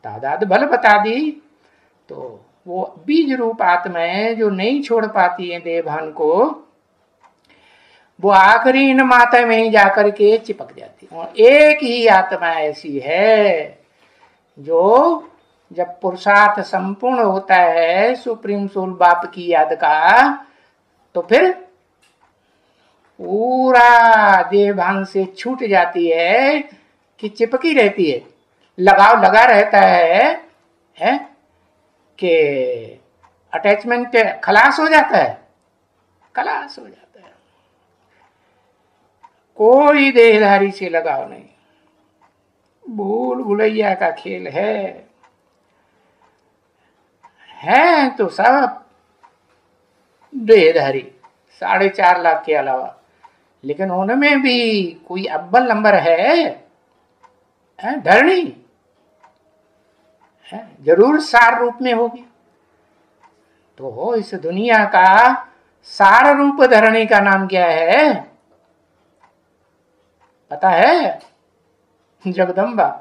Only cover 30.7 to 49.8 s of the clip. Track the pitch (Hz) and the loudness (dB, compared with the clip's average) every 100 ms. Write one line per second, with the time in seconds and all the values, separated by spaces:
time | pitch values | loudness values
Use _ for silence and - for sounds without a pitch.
30.7 | _ _ _ 185 285 - _ _ _ _ | _ _ _ -4 -4 -8 _ _ _ _
31.7 | _ _ _ _ _ 185 165 147 139 127 | _ _ _ _ _ -2 0 0 -2 -6
32.7 | 123 110 117 _ _ _ _ _ - 202 | -8 -14 -20 _ _ _ _ _ -4 -2
33.7 | 208 233 240 247 233 214 - - 202 269 | -2 -2 -6 -2 -2 -2 -4 0 2 2
34.7 | 285 311 311 294 196 135 - _ _ _ | 2 2 2 2 0 -2 -6 _ _ _
35.7 | _ _ _ _ _ _ - - - 277 | _ _ _ _ _ _ -10 -8 -8 -12
36.7 | - 107 _ _ _ 190 _ _ _ _ | -20 -20 _ _ _ _ _ _ _ _
37.7 | _ _ _ _ _ _ _ _ _ _ | _ _ _ _ _ _ _ _ _ _
38.7 | _ _ _ _ _ _ _ _ - 214 | _ _ _ _ _ _ _ _ -2 2
39.7 | 262 294 294 269 240 226 214 208 196 196 | 4 4 2 2 4 4 4 2 2 0
40.7 | 190 185 165 165 135 - - _ _ _ | -6 -6 -6 -4 -8 -10 -18 _ _ _
41.7 | _ _ _ _ _ _ _ _ _ _ | _ _ _ _ _ _ _ _ _ _
42.7 | _ 381 214 196 220 254 247 226 208 214 | _ -16 -10 -6 -6 -4 -6 -4 -2 -2
43.7 | 214 202 190 175 165 196 185 180 143 208 | -2 -4 -2 -6 -6 -14 -14 -10 -8 -6
44.7 | 214 190 - _ _ _ _ _ _ _ | -6 -10 -14 _ _ _ _ _ _ _
45.7 | _ _ _ _ _ _ _ _ _ _ | _ _ _ _ _ _ _ _ _ _
46.7 | _ _ _ _ _ _ _ _ - 147 | _ _ _ _ _ _ _ _ -14 0
47.7 | 240 339 320 269 - 190 - 226 269 254 | 2 4 2 0 -2 -6 0 0 2 -2
48.7 | - _ _ _ _ _ _ _ _ _ | -6 _ _ _ _ _ _ _ _ _
49.7 | _ | _